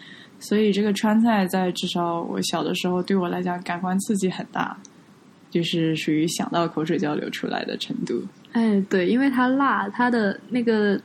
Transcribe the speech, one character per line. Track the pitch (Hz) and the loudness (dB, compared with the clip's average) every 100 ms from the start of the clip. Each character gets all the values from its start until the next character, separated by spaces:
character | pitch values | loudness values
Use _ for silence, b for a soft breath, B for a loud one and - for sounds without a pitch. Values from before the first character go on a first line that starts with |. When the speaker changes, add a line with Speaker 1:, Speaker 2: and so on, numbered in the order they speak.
| B B B - | B B B -18
Speaker 1:
所 | - 208 | -2 2
以 | 214 | 4
这 | 196 | 2
个 | 208 | 2
川 | 196 220 220 | 2 2 4
菜 | 233 214 180 | 4 4 2
在 | 190 180 | 2 0
至 | 180 180 | -2 -4
少 | 180 170 170 | -2 -2 -2
我 | 170 190 | -4 -4
小 | 180 165 | -4 -2
的 | 156 | -2
时 | 180 185 | -2 -2
候 | 180 | -2
对 | 180 196 | 0 0
我 | 175 | 0
来 | 180 | -2
讲 | 180 175 | -4 -6
感 | 185 175 | -6 -6
官 | 185 190 | -2 -2
刺 | 190 196 | 0 0
激 | 190 | 0
很 | - - | -2 -6
大， | - - - - - - - - - - | -4 -6 -6 -18 -20 -20 -20 -20 -20 -4
就 | 175 | -2
是 | 165 170 160 156 | 0 0 0 0
属 | - | 0
于 | 151 165 | 0 0
想 | - - | -2 -2
到 | 170 160 | -2 0
口 | 151 | -2
水 | 160 - | -2 0
就 | 147 | 0
要 | 151 | -2
流 | - | -6
出 | - - | -6 -6
来 | - | -4
的 | - - | -6 -8
程 | - - | -8 -6
度。 | - 117 - - - | -4 -4 -6 -14 -6
Speaker 2:
哎， | 233 226 202 196 | 0 2 2 2
对， | 196 180 | 2 2
因 | 240 | 2
为 | 277 | 2
它 | 240 254 | 2 2
辣， | 269 277 202 202 | 2 2 0 -2
它 | 208 247 | 0 0
的 | 240 196 - - | 2 0 -2 -4
那 | 247 | -2
个 | 233 220 208 196 | 2 2 2 0